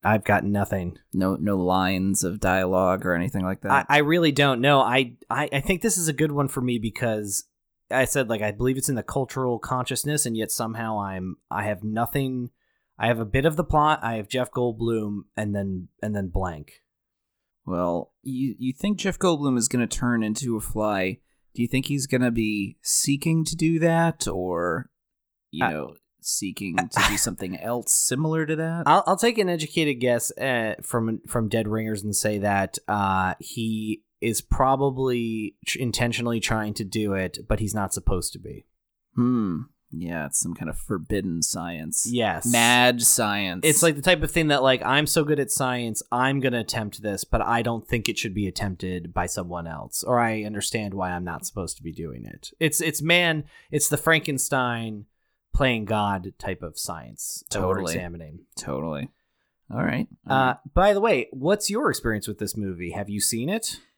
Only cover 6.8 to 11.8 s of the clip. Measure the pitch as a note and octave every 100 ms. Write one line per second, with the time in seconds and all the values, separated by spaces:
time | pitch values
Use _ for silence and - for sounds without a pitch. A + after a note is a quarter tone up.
6.8 | G#2+ - A#2+ A2 G#2 G2 - _ _ _
7.8 | _ B2+ B2+ D3 A#2+ A2+ G#2 G#2 B2 C3
8.8 | C3+ B2+ - - B2+ - B2+ A#2 - B2+
9.8 | B2+ C3 C#3+ D3+ B2+ A2+ A2 - A2+ A2+
10.8 | A2+ G#2+ G2+ F#2+ F#2 E2+ _ F2 G#2 G2